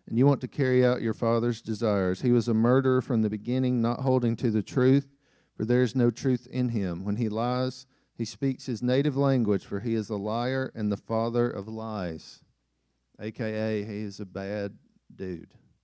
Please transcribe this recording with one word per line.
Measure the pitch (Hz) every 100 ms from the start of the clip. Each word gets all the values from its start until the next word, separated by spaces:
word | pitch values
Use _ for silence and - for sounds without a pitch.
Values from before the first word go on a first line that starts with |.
| -
and | 113
you | 139
want | 127
to | 120
carry | - 131 127 127
out | 127
your | 113 107
father's | 117 117 120 113
desires. | - 107 113 101 92 92
He | 127
was | 120 110
a |
murderer | 110 117 131 131 127
from | 123 117
the | 107
beginning, | 104 110 127 127 123
not | 113 120
holding | 131 127 120 -
to | 120
the | 107
truth, | - 127 127 139 - _ _ _ _ -
for | 110
there | 123
is | 123 127
no | 120
truth | 120 135 123 -
in | 127 123
him. | 117 95 87
When | 98 107
he | 110
lies, | 107 120 123 127 - - _ _
he | - 113
speaks | - 139 127 -
his | 110
native | 123 131 147 135
language, | 139 135 104 98 -
for | 101
he | 113 113
is | 104
a | 104
liar | 104 113 120 131 131 -
and | 107
the | 101
father | - 113 117 120 120
of | 113 101
lies." | 110 110 107 87 82 - - _ _ _ _ _ _ _ -
A | 110
K | 110 110 110 110 110
A | 104
he | 104
is | 104 98
a | 98
bad | 95 98 104 101 107 _ _ _
dude. | 101 95 85 - _ _ _